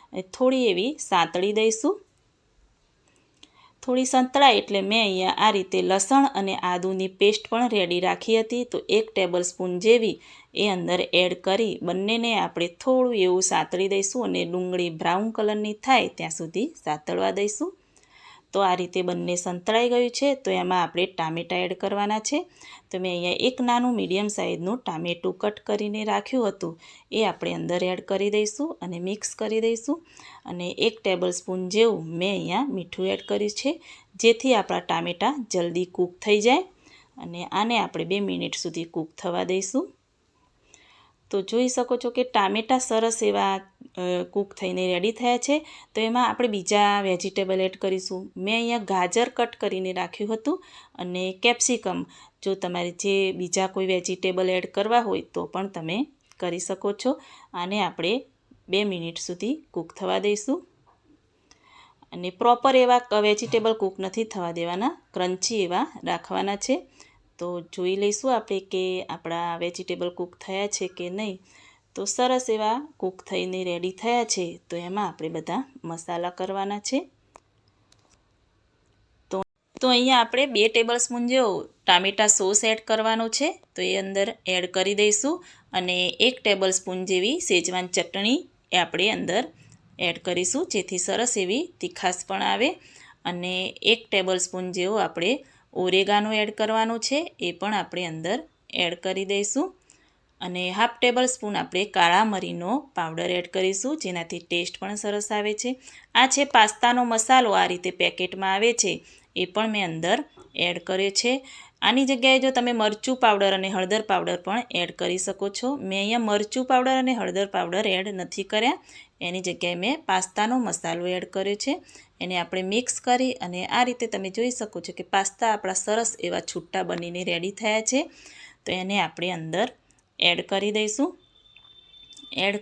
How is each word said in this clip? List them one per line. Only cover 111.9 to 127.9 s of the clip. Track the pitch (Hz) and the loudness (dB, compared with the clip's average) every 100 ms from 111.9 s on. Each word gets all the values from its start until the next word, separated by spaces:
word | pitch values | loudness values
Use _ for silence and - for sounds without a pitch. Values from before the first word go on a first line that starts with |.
| 247 269 | 4 4
જગ્યાએ | 262 262 262 | 4 6 6
જો | 262 | 4
તમે | 262 247 | 2 0
મરચું | 233 214 208 - 254 | 2 0 0 -2 2
પાવડર | 233 202 196 | 4 4 4
અને | 190 190 | 2 0
હળદર | 196 185 214 | -2 0 0
પાવડર | 214 190 170 175 | 2 0 0 -4
પણ | - 220 233 | -2 -4 -4
એડ | 175 175 - | -4 -4 -4
કરી | 180 180 - | -2 -2 -4
શકો | 190 196 | -4 -6
છો. | 196 247 285 | -4 -4 -4
મેં | 190 196 | -4 -2
અહીંયા | 202 233 220 | 0 0 2
મરચું | 208 214 254 254 | 0 0 -2 2
પાવડર | 262 254 262 | 2 4 2
અને | 254 | 2
હળદર | 233 185 180 196 | 0 -2 -2 -2
પાવડર | 185 175 185 220 | -2 -2 0 0
એડ | 185 196 | 0 -2
નથી | 190 175 - 190 | -6 -8 -8 -4
કર્યા, | 214 240 359 - - - - | 0 0 -2 -8 -20 -20 -10
એની | 175 180 185 | -6 -6 -6
જગ્યાએ | 175 175 175 | -4 -4 -2
મેં | 202 320 | -2 -4
પાસ્તાનો | - 185 180 - 214 254 | 0 -2 0 -2 0 0
મસાલો | 214 - 170 170 175 | -2 -4 -4 -4 -2
એડ | 180 190 | -4 -4
કર્યો | 196 196 208 | -4 -2 -2
છે. | - 277 - - - - | -2 -4 -6 -20 -20 -10
એને | 180 180 | -4 -4
આપણે | 170 185 | -2 -4
મિક્સ | 185 214 247 - | -2 -2 -2 -4
કરી | - 247 262 - | 0 2 2 -2
અને | 180 180 185 | -6 -6 -2
આ | 240 | 0
રીતે | 247 247 226 | 0 0 -4
તમે | 208 190 | -4 -6
જોઈ | 190 247 | -2 -2
શકો | 240 214 175 | -2 -8 -10
છો | 170 | -12
કે | 180 | -12
પાસ્તા | 180 196 196 - 226 | -2 0 0 0 0
આપણા | 214 190 190 | 0 0 -4
સરસ | - 214 226 - | 0 0 0 -2
એવા | 175 175 - | -4 -4 -4
છૂટા | 175 165 190 | -8 -6 -4
બનીને | 175 175 175 175 | -2 -4 -6 -6
રેડી | 185 170 180 | -2 -2 -4
થયા | 196 220 220 220 | -2 0 0 2